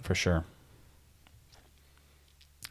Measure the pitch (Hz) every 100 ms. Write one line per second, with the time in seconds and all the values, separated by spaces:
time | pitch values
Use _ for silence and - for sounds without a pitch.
0 | - 90 - 85 87 - - - - -
1 | - - - - - - - - - -
2 | - - - - - - -